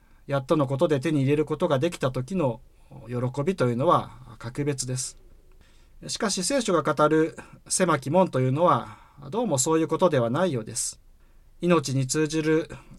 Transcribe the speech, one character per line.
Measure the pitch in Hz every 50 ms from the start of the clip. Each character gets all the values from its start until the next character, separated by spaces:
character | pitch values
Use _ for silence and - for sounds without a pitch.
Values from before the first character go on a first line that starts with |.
| _ _ - - - -
や | 139 139
っ | 131
と | - 170 156
の | 143 127
こ | 139 131
と | 170 175
で | 156 135
手 | 127 165
に | 156 143
入 | 135 135
れ | 147
る | 147 151
こ | - 156 147
と | 185 175
が | 151 131
で | 143 175
き | 175 -
た | - 131
時 | 127 131 127 131 190
の | 185 160 127 113 - - - _ _ - - 139 135 - -
喜 | 123 120 123 127 127 143 139
び | 170 196
と | 175 135 123
い | 120
う |
の | 117 139 170
は | 165 127 101 - - - - - - -
格 | - 117 123 - 143
別 | 143 139 127 127 127
で | 127 127
す。 | - - - - - - - - _ - - - - _ - - - _ - - - -
し | - -
か | 233 202
し | 190 - 180
聖 | - 277 277
書 | 233 - 185
が | 160
語 | 147 156 147 143 151 151
る | 156 160 156 165 - - - - - - - -
狭 | - - 190 170 156 135
き | - 139
門 | 151 185 185 170
と | - 131
い | 127 131
う |
の | 131 147 175
は | 175 147 120 110 107 104 - - - _ - 143 139
ど | 131 220 247
う | 208
も | 151 131
そ | - 165 160 160
う |
い | 160
う | -
こ | 160 156
と | 190 175
で | 151 131
は | 117 117
な | 120 156 185
い | 190 143
よ | 117
う | 107
で | - 113
す。 | - - - - - - - - - - - - - - - - -
命 | - 175 175 160 135 127 127
に | 135 131 127
通 | - 156 156 147
じ | 156 160
る | 156 156 156 156 170 - - - - - -